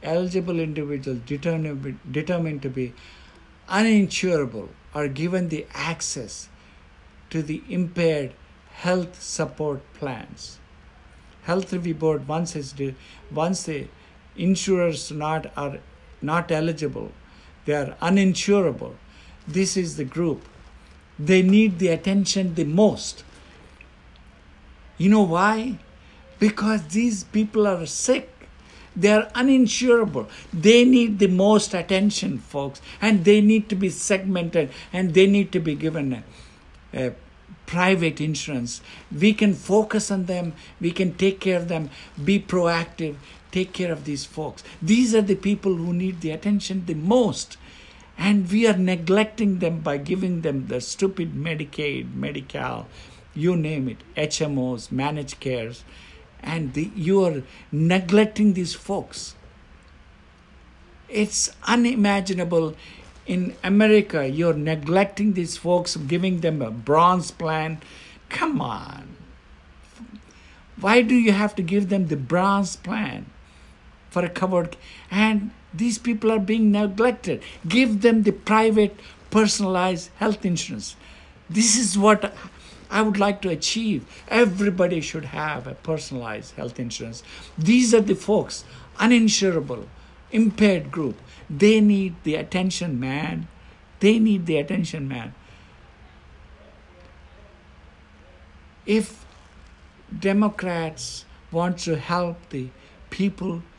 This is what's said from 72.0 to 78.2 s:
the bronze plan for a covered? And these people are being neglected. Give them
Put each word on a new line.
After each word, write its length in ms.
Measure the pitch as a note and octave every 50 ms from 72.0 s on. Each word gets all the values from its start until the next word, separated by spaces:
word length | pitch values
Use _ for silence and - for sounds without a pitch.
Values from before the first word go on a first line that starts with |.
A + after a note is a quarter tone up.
| F#3 D#3+
the 80 | D#3
bronze 580 | C#3+ C3 A#2+ D#3+ F3 F3+ G3 G3 G3 G3 F#3 -
plan 520 | - - F3 G3 A3 G#3+ C3+ - - - - - - - - - - - - - - - - - - - -
for 140 | - F3+ F3
a 40 | F3
covered? 480 | F3 - F#3 F#3 F#3+ F3 E3+ E3 - - - - - - - -
And 400 | - G3 G#3+ A3 A3 G#3 G3 G#3 - - - - -
these 240 | E3 G#3+ A#3+ A3 -
people 340 | - A#3+ A#3 G#3+ A3 A3 A3
are 60 | A3
being 320 | G3 F#3 A3 A3+ A3 G#3+
neglected. 720 | G3+ G#3 G#3 G3+ F#3+ G3 A3+ B3 A#3+ A#3+ - F#3 D3 - - - - - -
Give 340 | E3 E3+ A#3+ C4 A#3+ G#3+ G3+
them 220 | G3 A#3 A#3 A3+